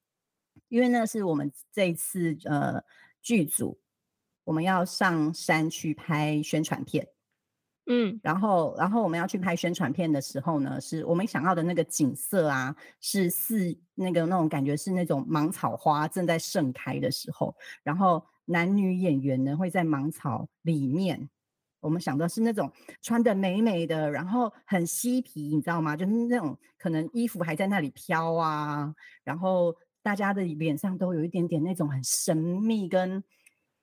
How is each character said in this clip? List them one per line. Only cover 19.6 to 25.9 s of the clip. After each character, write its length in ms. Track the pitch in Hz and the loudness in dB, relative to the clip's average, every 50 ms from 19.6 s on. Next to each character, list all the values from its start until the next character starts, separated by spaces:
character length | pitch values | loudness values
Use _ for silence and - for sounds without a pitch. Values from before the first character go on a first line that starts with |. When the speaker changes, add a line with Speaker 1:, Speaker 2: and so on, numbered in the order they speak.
| 185 175 | -2 0
Speaker 1:
在 140 | 165 165 160 | 0 0 2
芒 260 | 160 147 135 139 160 | 2 0 0 0 -2
草 380 | - - - 143 110 110 110 - _ _ - | -4 -4 -4 -4 -4 -4 -6 -8 _ _ -2
里 240 | 165 160 147 139 | 0 0 0 0
面， 420 | 127 143 180 196 180 - - 147 - - _ _ _ _ _ _ _ _ _ | 0 0 0 0 0 -2 -4 -8 -12 -16 _ _ _ _ _ _ _ _ _
我 80 | - | -4
们 140 | 151 160 180 | -2 -2 0
想 160 | - 170 135 | 0 -2 0
的 100 | 147 165 | 0 0
是 140 | 170 - 220 | -2 0 0
那 100 | 226 233 | 0 0
种 200 | 214 202 147 - - _ - - - - - | 0 0 -2 -4 -6 _ -20 -20 -20 -16 -6
穿 180 | - 226 240 | -2 0 2
得 140 | 226 233 202 | 4 4 4
美 260 | 196 190 185 185 208 | 2 2 0 2 2
美 240 | 226 226 190 170 170 | 2 2 2 0 0
的， 240 | 156 160 156 156 147 | 0 0 0 0 0
然 140 | 143 135 165 | -2 -2 -2
后 240 | 185 220 247 240 208 - - _ | -2 0 0 0 -2 -4 -10 _
很 180 | - 202 180 170 | -2 0 0 0
嬉 340 | 170 - - - 247 247 254 | 0 -2 -4 -2 0 0 0
皮， 340 | 254 - - 156 147 147 156 | -2 -4 -8 -8 -4 -2 0
你 60 | 151 | 0
知 60 | 139 | 0
道 120 | 175 170 170 | 0 0 0
吗？ 160 | 160 151 | 0 0